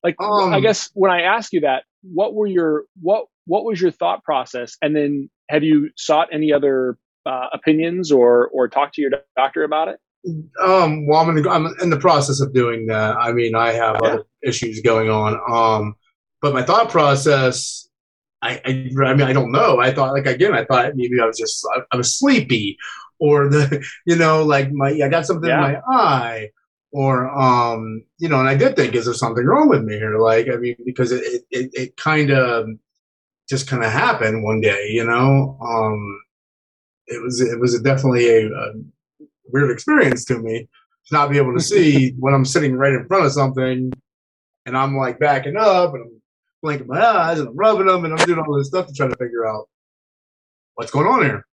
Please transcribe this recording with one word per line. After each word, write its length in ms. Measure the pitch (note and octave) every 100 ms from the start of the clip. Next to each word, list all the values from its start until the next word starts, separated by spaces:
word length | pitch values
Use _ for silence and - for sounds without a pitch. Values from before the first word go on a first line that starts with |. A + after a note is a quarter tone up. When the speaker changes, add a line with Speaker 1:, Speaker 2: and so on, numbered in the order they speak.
Speaker 1:
Like, 140 | E3+ E3+
Speaker 2:
Um, 340 | G3 G#3 F#3+
Speaker 1:
I 60 | G3
guess 300 | G#3+ G3+ -
when 160 | G3+ F#3+
I 120 | F3
ask 300 | E3+ A3 G#3+
you 80 | F3
that, 220 | D3 C3 - _
what 320 | F#3+ E3+ G#3+
were 120 | G#3+ G#3
your, 380 | F3+ E3 D3+ C#3 _
what, 260 | E3 G#3+ - _ -
what 180 | F#3
was 160 | A3 F#3+
your 100 | F3
thought 320 | - F3 F#3+
process? 520 | - C#3 B2+ B2 A#2+ -
And 140 | D3+
then 340 | D3+ D3 C#3+ C#3 _ _
have 120 | D3+
you 260 | D#3 D#3 D3 -
sought 320 | - D#3 E3+
any 200 | D#3 D#3
other, 440 | C#3+ C#3+ C3 B2+ A#2 _ _ -
uh, 200 | C3 B2+
opinions 580 | D#3 - D#3 E3 F3 E3+
or, 360 | C#3 A#2+ A#2+ A#2+
or 200 | C3+ B2
talked 260 | - C#3+
to 60 | -
your 100 | C#3
do-, 60 | C#3 _ -
doctor 280 | C3+ E3
about 240 | D3+ D3+ D#3+
it? 100 | - _ _ F3 D#3+ D#3 F#3+
Speaker 2:
Um, 440 | F#3+ F#3+ E3 D#3 D3
well, 140 | D#3
I'm 160 | E3 D#3
in 60 |
the, 80 | D#3
I'm 160 | E3+ D#3+ -
in 80 | F3+
the 80 | D3+
process 420 | F3+ D#3 - C3+
of 120 | C3+
doing 320 | B2+ A#2+ A#2 A2
that. 300 | A2 G#2+ A#2
I 140 | A#2
mean, 220 | A#2+ A#2
I 180 | A2+ A#2
have 240 | A2+ A2+ A2
Speaker 1:
Yeah. 60 | A2
Speaker 2:
other 160 | A2+ - _
issues 380 | B2+ A2+ A#2 A2
going 280 | A#2 A2+ A2
on. 280 | G#2+ G#2+ G#2+ A#2+
Um, 440 | A#2 A2+ A2 G#2+ G#2+ _ _ _ _
but 100 | C#3+
my 100 | C3
thought 280 | B2+ G#3 A3+
process, 1000 | E3+ D3 C3+ C#3+ C#3 C3 B2 - - - _ _ _ _ _
I, 180 | A#2 B2+ C#3
I, 40 | C3 C3 C3 C3+
I 80 |
mean, 80 | C3+
I 100 | C3+
don't 200 | C3+ A#2
know. 280 | B2+ G#3+ A#2+
I 100 | B2+
thought, 180 | C3+ C3
like, 140 | C#3 C3
again, 260 | B2 G3
I 120 | C3 A2
thought 260 | B2 A#2+ C#3
maybe 220 | B2 B2
I 40 |
was 140 | A#2 A2+
just, 280 | A2+ - G#2+
I, 60 | A#2+ B2+
I 40 | B2
was 220 | A#2+ -
sleepy, 580 | C#4 B3 C3 A#2+ G#2 - - - - _
or 300 | D3+ D3 C#3
the, 340 | D3 C#3 D3 - -
<laughs> 100 | -
you 100 | E3+
know, 260 | D#3+ D#3
like, 260 | D3+ C#3 C3+
my, 160 | C#3+ C#3
I 180 | D3+ C#3
got 160 | E3
something 240 | D#3+ F3+ D3+
Speaker 1:
Yeah. 180 | C3+ C#3
Speaker 2:
in 60 |
my 60 | C#3+ - C4
eye, 540 | F#3+ C3+ A#2 A2+ G#2+ _ _ _ _
or, 380 | C#3+ C3+ C3 B2+
um, 720 | C#3 C3 B2 A#2+ A2+ A2+ A2 - _
you 100 | E3
know, 100 | C#3
and 80 | C3
I 60 |
did 220 | C3+ B3+ C4
think, 180 | A#2+
"Is 120 | A#2+ A#2
there 80 |
something 300 | A#2 A#2+ A2+
wrong 240 | B2 C4 D4+
with 140 | D#3+
me 120 | A2
here?" 220 | G#2 G#2+ G#2+
Like, 300 | A2+ A2+ A#2+
I 80 | A#2+
mean, 200 | B2 A#2+
because 260 | B2+ B2 A#2+
it, 120 | B2
it, 180 | - B2 _
it, 200 | B2+ C3
it 220 | - B2+ -
kinda 680 | D#3 D#3 D3 C3+ B2 A#2 A2 A2 _ _ _ _ _ _ -
just 200 | C3+ -
kinda 200 | B2+ A2+
happened 540 | A2+ A#3+ - A2 A2
one 160 | G#2+ A2
day, 300 | G#2+ G2 G#2
you 140 | A2+
know? 540 | A#2 A#2 C3 C#3 C3+ C3+
Um, 600 | A#2 A2+ A2 G#2+ G2+ G2+ _ _ _ _ _ _ _ _ -
it 140 | A#2+
was, 180 | A#2 A#2+
it 180 | B2+ A#2
was 200 | B2 A#2+
definitely 480 | B2+ C3+ C3+ B2 A#2+
a, 180 | A2+ G#2+
a 260 | G#2 A2 A2 A2+ _ _ _ D3+ _ _
weird 180 | B2+ C#3+
experience 520 | A#2 - D4+ D3+ A#2+ -
to 120 | A#2+
me 300 | A2+ A2 A2 _ _ _ _
to 60 |
not 160 | D3+ C#3+
be 60 | C#3+
able 160 | C3
to 60 | B2
see 520 | - G3+ D#3+ C#3 C3
Speaker 1:
<laughs> 40 | B2+
Speaker 2:
when 140 | C3
I'm 120 | C#3
sitting 320 | B2+ - C#3+ B2+
right 160 | C#3
in 140 | C3 A2+
front 160 | F#3+ D3+
of 60 |
something, 580 | C3+ C3+ C3 C3 B2+ B2+ B2+ _ _ _ _ _ _ -
and 100 | C3
I'm, 200 | C3+ C#3
like, 220 | C3 -
backing 380 | D3 C3+ C3+ F3+
up, 380 | A3 F#3 F3
and 100 | C3+
I'm 180 | A#2 A2+ _ _ _ _
blinking 240 | D#3 C#3+ B2
my 180 | C#3+
eyes, 360 | A3+ G#3 E3 E3
and 80 | C3
I'm 80 | B2+
rubbing 300 | F#3+ F3+ F#3+
them, 160 | F#3
and 80 | D#3+ D#3+
I'm 60 |
doing 140 | E3+ E3
all 180 | D3+ C#3+
this 120 | C#3
stuff 180 | F#3 F3+
to 60 |
try 140 | C#3 C3+
to 80 | A#2+
figure 280 | A#2+ A#2 A2+
out 220 | G#2+ - _ _ _ _ _ _ _ _ _ _ -
what's 160 | A2+
going 160 | C#3+ E3+
on 140 | B3+
here. 220 | D3 G2+ -